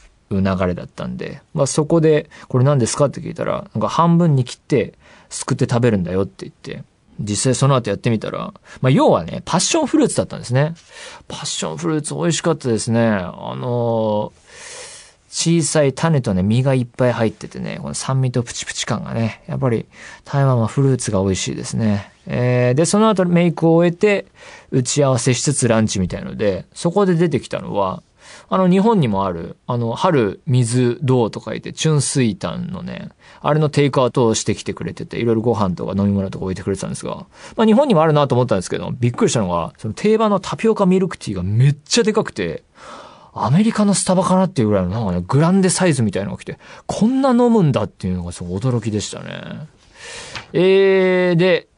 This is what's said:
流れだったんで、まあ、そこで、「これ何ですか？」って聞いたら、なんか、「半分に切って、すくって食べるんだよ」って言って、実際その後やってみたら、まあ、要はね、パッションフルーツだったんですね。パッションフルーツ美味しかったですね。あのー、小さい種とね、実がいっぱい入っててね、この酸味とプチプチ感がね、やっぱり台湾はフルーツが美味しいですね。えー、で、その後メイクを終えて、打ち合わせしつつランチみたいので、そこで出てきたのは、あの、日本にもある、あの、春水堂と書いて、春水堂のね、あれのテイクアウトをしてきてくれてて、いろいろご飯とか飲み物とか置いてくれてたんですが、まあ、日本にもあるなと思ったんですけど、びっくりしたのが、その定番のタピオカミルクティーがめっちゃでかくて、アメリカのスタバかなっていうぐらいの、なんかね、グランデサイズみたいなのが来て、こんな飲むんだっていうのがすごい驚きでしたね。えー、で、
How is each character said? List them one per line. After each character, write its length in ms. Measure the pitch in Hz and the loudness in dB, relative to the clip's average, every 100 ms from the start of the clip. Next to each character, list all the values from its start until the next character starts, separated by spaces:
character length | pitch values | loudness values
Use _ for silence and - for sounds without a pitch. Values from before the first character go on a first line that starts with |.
| - _ - | -20 _ -6
流 120 | 98 95 92 92 | -2 0 0 -2
れ 80 | 87 | -4
だ 80 | |
っ 40 | - | -10
た 200 | - - | -12 -10
ん 100 | - | -10
で、 240 | - - _ 151 | -12 -14 _ -2
ま 80 | |
あ、 40 | 139 | 0
そ 200 | - 147 | 0 0
こ 140 | 170 | 2
で、 280 | 156 147 - - - | 4 2 -2 -12 -4
「こ 100 | 127 | 0
れ 40 | |
何 140 | 135 143 | 2 2
で 80 | 110 | 0
す 100 | - | 0
か？」 100 | 143 | -2
っ 20 | |
て 100 | - | -2
聞 120 | - | -10
い 20 | |
た 100 | - | -6
ら、 240 | - 62 - | -4 -4 -6
な 60 | - | -4
ん 20 | |
か、 80 | 101 | -2
「半 300 | - 170 170 | 2 4 4
分 160 | 170 135 | 4 2
に 80 | |
切 120 | 120 - | 0 -8
っ 20 | |
て、 340 | - 131 90 - - - _ | -2 0 0 -6 -20 -20 _
す 140 | - | -10
く 120 | - 123 | -4 -2
っ 20 | |
て 80 | 117 | 0
食 140 | 120 | 2
べ 100 | 120 | 2
る 60 | 101 | 2
ん 60 | |
だ 80 | 85 | 0
よ」 100 | 95 98 | -2 -4
っ 20 | |
て 180 | - - | -6 -18
言 60 | |
っ 20 | |
て、 300 | - - - - _ _ - | -16 -16 -14 -16 _ _ -10
実 260 | 104 101 131 | -6 -2 0
際 100 | 120 | 2
そ 120 | 135 | 2
の 80 | 131 | 2
後 140 | 107 | 0
や 60 | 98 | -2
っ 40 | |
て 120 | 123 | -2
み 80 | 113 | -2
た 100 | - | -4
ら、 240 | - - - - - | -8 -10 -14 -20 -4
ま 60 | 131 | 2
あ、 20 | |
要 180 | 175 294 | 4 4
は 140 | 113 | 2
ね、 180 | 80 - - | 0 -8 -4
パ 120 | 175 | -2
ッ 20 | |
シ 160 | - 330 | 0 0
ョ 60 | |
ン 60 | 285 | 2
フ 100 | 311 | 2
ル 80 | 233 | 2
ー 20 | |
ツ 100 | - | 0
だ 80 | 92 | -4
っ 20 | |
た 80 | - | -8
ん 40 | |
で 60 | - | -2
す 80 | |
ね。 220 | 127 151 170 _ - - - - | 0 0 -4 _ -20 -20 -20 -16
パ 100 | - | -12
ッ 80 | - | -10
シ 200 | - 170 | -6 -8
ョ 80 | |
ン 40 | 156 | -6
フ 100 | 165 | -4
ル 120 | 151 | -4
ー 20 | |
ツ 120 | 147 | -4
美 120 | 143 170 | -4 -2
味 120 | 156 | 0
し 40 | |
か 100 | 170 | -2
っ 60 | 147 | -2
た 120 | 131 | -2
で 80 | 110 | -2
す 140 | 120 | 0
ね。 160 | 113 113 | 2 2
あ 480 | 101 87 - 117 131 | 0 -4 -10 -10 -8
の 760 | 127 120 117 113 110 104 - - | -4 -2 -2 0 0 -2 -4 -10
ー、 80 | _ - - - - - - _ _ | _ -20 -18 -18 -18 -20 -20 _ _
小 340 | - 165 170 | -4 0 2
さ 200 | 147 156 | 2 2
い 100 | 139 | 2
種 280 | 131 165 147 | 0 0 2
と 120 | 123 | 0
ね、 100 | 92 | 0
実 200 | 98 120 | 2 2
が 120 | 139 131 | 2 0
い 60 | |
っ 60 | 120 - | -2 0
ぱ 120 | 123 | 0
い 40 | |
入 180 | 117 110 | 2 -2
っ 20 | |
て 160 | - - | -4 -12
て 120 | - | -10
ね、 200 | 57 - | -10 -8
こ 60 | 69 | -10
の 60 | |
酸 280 | - - 131 | -8 -4 0
味 100 | 127 | 0
と 120 | 123 | -2
プ 100 | 117 | -4
チ 120 | - - | -8 -10
プ 80 | |
チ 120 | - - | -8 -6
感 180 | 110 | -6
が 100 | - | -4
ね、 300 | 117 113 - - | -4 -4 -6 -10
や 80 | 135 | -4
っ 40 | |
ぱ 100 | 131 | -2
り 180 | 113 - - - - - | -2 -4 -16 -20 -20 -4
台 200 | 139 135 | 0 2
湾 140 | 123 | 2
は 80 | 110 | 0
フ 140 | - | 2
ル 100 | 135 | 2
ー 40 | 127 | 0
ツ 140 | - | 0
が 100 | 98 | 0
美 80 | 98 | 0
味 60 | 92 | 0
し 120 | - | -4
い 20 | - | -6
で 80 | |
す 120 | - - | -6 -2
ね。 360 | 110 101 - _ - | 0 0 -4 _ -6
え 440 | 131 123 123 123 | -2 0 2 2
ー、 0 | 131 | 2
で、 100 | 165 | 2
そ 140 | 202 | 4
の 100 | 220 | 4
後 160 | 190 180 | 2 2
メ 220 | 170 175 | 4 2
イ 60 | |
ク 140 | 165 165 | 2 2
を 60 | |
終 160 | 165 175 | 4 4
え 20 | |
て、 340 | 170 208 196 - _ - - - | 2 2 2 -2 _ -20 -20 -4
打 120 | 131 | -2
ち 200 | 123 147 | 0 0
合 80 | 135 | 2
わ 80 | 127 | 2
せ 140 | 131 | 0
し 80 | 120 | 0
つ 120 | 151 | 0
つ 140 | 139 120 | 0 2
ラ 140 | 110 | 2
ン 60 | 107 | 2
チ 120 | 98 | 0
み 80 | 90 | -4
た 120 | - | -4
い 40 | |
の 120 | - 95 | -10 -4
で、 300 | 104 90 - | -2 -2 -8
そ 180 | - 170 | -6 -2
こ 140 | 208 190 | 2 2
で 100 | 165 | 2
出 140 | 175 | 2
て 100 | 120 | 0
き 80 | - | -4
た 140 | - | -8
の 140 | 117 101 | -4 -2
は、 280 | 95 - - _ - - - | -2 -4 -12 _ -20 -20 -4
あ 80 | 190 | 2
の、 120 | 185 | 4
日 100 | 190 | 4
本 200 | 220 214 | 4 4
に 80 | 123 | 2
も 180 | 98 98 | 0 -2
あ 60 | |
る、 260 | 85 87 - - | -4 -10 -12 -6
あ 120 | 120 | -4
の、 160 | 117 | -4
春 460 | - 190 143 101 - - | -2 2 2 2 -2 0
水 540 | 127 113 123 120 120 | 0 2 2 0 0
堂 300 | 127 127 107 | 2 2 2
と 80 | 110 | -4
書 140 | - | -10
い 80 | 117 | -10
て、 120 | 117 127 | -10 -4
春 260 | 160 147 | 0 2
水 340 | - 139 117 95 | 0 0 0 -2
堂 220 | 87 60 | -6 -6
の 240 | - - | -8 -10
ね、 260 | - 58 - - - - | -12 -12 -14 -20 -20 -6
あ 100 | 143 | 0
れ 60 | 156 | 0
の 100 | 147 | 2
テ 160 | 143 143 | 2 2
イ 60 | |
ク 100 | 139 | 2
ア 40 | 123 | 0
ウ 60 | |
ト 160 | 135 113 | 2 2
を 80 | 107 | 0
し 80 | |
て 100 | - | -2
き 100 | 98 | -4
て 100 | - - | -6 -8
く 80 | |
れ 100 | - | -10
て 120 | - - | -10 -10
て、 120 | - | -4
い 80 | 117 | 0
ろ 80 | |
い 20 | 113 | 0
ろ 60 | |
ご 140 | 117 107 | 0 0
飯 200 | 95 85 | 0 -2
と 120 | 58 | -4
か 60 | 98 | -2
飲 80 | 101 | 0
み 80 | |
物 160 | 101 95 | 0 -4
と 80 | 85 | -6
か 80 | 95 | -6
置 60 | |
い 40 | 92 | -6
て 60 | |
く 80 | 101 | -4
れ 60 | 98 | -4
て 60 | |
た 60 | - | -6
ん 40 | |
で 40 | - | -8
す 100 | - | -10
が、 200 | - - - - - | -12 -14 -20 -10 0
ま 80 | |
あ、 20 | 220 | 4
日 80 | |
本 140 | 220 294 | 4 4
に 80 | 160 | 4
も 80 | |
あ 20 | 160 | 4
る 80 | |
な 140 | 147 131 | 4 4
と 80 | 123 | 2
思 80 | |
っ 40 | 123 | 2
た 60 | 98 | 0
ん 40 | |
で 20 | |
す 80 | - | -2
け 80 | - | -6
ど、 140 | 95 123 | -6 -2
び 100 | 120 | -2
っ 20 | |
く 120 | 120 190 | 0 0
り 60 | |
し 20 | |
た 60 | 127 | 2
の 100 | 92 | 0
が、 240 | 85 80 - | -2 -4 -8
そ 80 | 110 | -10
の 80 | 98 | -2
定 240 | 208 220 | 0 2
番 100 | 214 | 2
の 100 | 196 | 0
タ 160 | - - | -4 -2
ピ 120 | 226 | 0
オ 80 | 214 | 2
カ 100 | 185 | 2
ミ 140 | 185 | 2
ル 80 | 185 | 0
ク 100 | - | -4
テ 140 | - | -8
ィ 0 | |
ー 20 | 92 | -6
が 60 | |
め 280 | 90 110 143 | -2 2 4
っ 60 | 143 | 2
ち 180 | - 240 | -2 0
ゃ 20 | |
で 100 | 220 | 2
か 100 | 214 | 0
く 80 | - | -2
て、 320 | - 85 76 _ _ - - - - - 110 | -4 -6 -6 _ _ -20 -20 -20 -20 -16 -6
ア 140 | 107 | 2
メ 140 | 160 | 2
リ 100 | 220 | 2
カ 120 | 214 202 | 2 2
の 100 | 185 | 2
ス 80 | |
タ 100 | - | 2
バ 100 | 185 | 0
か 120 | - 185 | 2 2
な 100 | 185 | 2
っ 40 | |
て 120 | 147 | 0
い 40 | 107 | 2
う 20 | |
ぐ 80 | 101 | 2
ら 60 | |
い 20 | |
の、 80 | 90 | 0
な 80 | 110 | -2
ん 40 | 98 | -2
か 40 | |
ね、 100 | 87 92 | -2 0
グ 140 | 135 | 2
ラ 80 | 165 | 4
ン 120 | 190 | 4
デ 80 | 185 | 2
サ 180 | - 185 | 2 2
イ 60 | |
ズ 100 | 131 | 2
み 80 | 107 | 0
た 80 | 95 | -2
い 40 | |
な 60 | 101 | -6
の 60 | 180 | -8
が 60 | |
来 40 | - | -12
て、 140 | - - - - | -14 -16 -14 -10
こ 220 | - 220 | 0 0
ん 140 | 269 | 2
な 100 | 269 | 2
飲 200 | 240 240 | 4 4
む 120 | 226 | 4
ん 80 | 156 | 4
だ 120 | 110 | 2
っ 40 | 101 | -2
て 200 | - 95 | -4 -4
い 40 | |
う 60 | 90 | -4
の 60 | |
が 80 | 87 | -6
す 120 | - | -10
ご 120 | 87 95 | -8 -4
い 40 | |
驚 220 | 131 120 | -2 -2
き 100 | 107 | -2
で 100 | 104 | -4
し 80 | 92 | -4
た 120 | - | -10
ね。 440 | 90 50 - - 156 _ _ - - - - - - | -12 -12 -12 -14 -16 _ _ -20 -18 -16 -16 -16 -4
え 800 | 156 185 190 196 190 185 180 180 | 2 4 6 6 4 4 2 2
ー、 20 | 170 | 4
で、 320 | 185 165 - | 4 2 -2